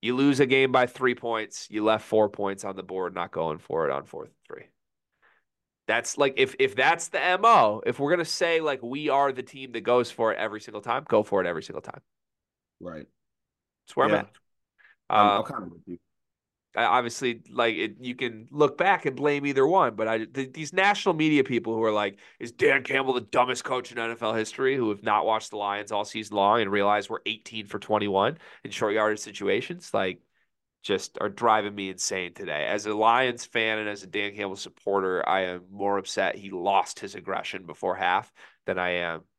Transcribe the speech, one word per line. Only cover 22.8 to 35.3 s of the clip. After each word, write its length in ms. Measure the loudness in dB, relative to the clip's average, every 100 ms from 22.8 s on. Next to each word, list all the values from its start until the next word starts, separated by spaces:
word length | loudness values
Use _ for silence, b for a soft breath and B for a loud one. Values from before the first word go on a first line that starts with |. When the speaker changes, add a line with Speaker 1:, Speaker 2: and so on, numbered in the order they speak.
Speaker 1:
Campbell 300 | 0 -2 0
the 80 | -2
dumbest 420 | 0 0 2 0
coach 280 | -4 -6 -6
in 60 | -6
N 140 | -6
F 100 | -4
L 140 | -2 -2
history?" 400 | -4 0 0 2
who 140 | 0
have 120 | 0
not 240 | 2 2 2
watched 240 | -2 -4
the 80 | -6
Lions 340 | -4 -4 -4
all 140 | -6 -4
season 300 | -8 -4 2
long 260 | 4 4
and 100 | 4
realize 380 | 2 2 2 0
we're 120 | -6 -6
eighteen 400 | -8 -10 -12 -10
for 140 | -10
twenty-one 580 | -2 0 2 2 2 0 B B
in 60 | -14
short 240 | -4 0
yardage 240 | 2 2 0
situations, 760 | -6 -6 0 0 -2 -12 -6 -2
like, 260 | -2 -4 _ _ _ _ _ _
just 340 | -2 -2 -2 -6
are 80 | -6
driving 460 | 0 2 2 0
me 160 | -6 -8
insane 460 | -6 -6 -4 -8 -10
today. 320 | -6 -4 -2
As 180 | -2 -2
a 80 |
Lions 520 | 2 4 4 2 -2 -6
fan 340 | -2 -2 -2
and 100 | -4
as 140 | -8
a 40 | -8
Dan 280 | -6 -6 -4
Campbell 200 | -6 -6
supporter, 720 | -12 _ -2 0 0 0
I 180 | 0